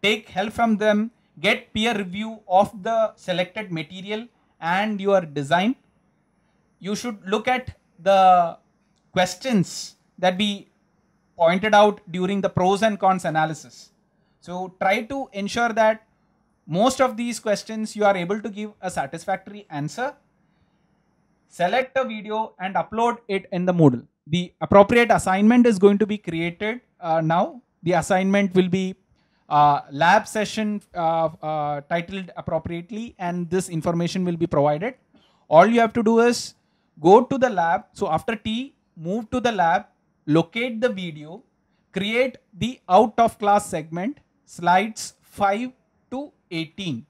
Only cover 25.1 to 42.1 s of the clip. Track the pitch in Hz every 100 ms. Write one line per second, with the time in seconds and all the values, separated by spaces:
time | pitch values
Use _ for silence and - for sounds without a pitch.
25.1 | 190 190 190 208 247 240 202 202 196 208
26.1 | 208 - 165 170 175 214 247 _ _ 170
27.1 | 160 160 165 240 269 _ _ 165 175 156
28.1 | 185 190 196 202 185 185 185 185 190 _
29.1 | _ _ _ _ 147 147 143 - 143 165
30.1 | 208 214 220 208 - 214 208 _ 180 165
31.1 | 165 160 165 156 156 147 147 139 170 170
32.1 | 196 185 180 170 165 170 170 175 208 233
33.1 | - 175 175 170 180 180 170 175 170 170
34.1 | 190 180 170 170 151 147 151 214 262 _
35.1 | _ _ _ _ 151 196 233 226 240 220
36.1 | 226 233 233 - _ _ _ _ _ 156
37.1 | 214 247 269 254 196 165 185 - - 190
38.1 | 160 - 226 220 226 269 _ _ - 160
39.1 | 214 220 254 240 214 165 180 - _ _
40.1 | _ - 156 165 226 247 226 240 196 180
41.1 | 151 151 190 _ _ _ _ _ 196 202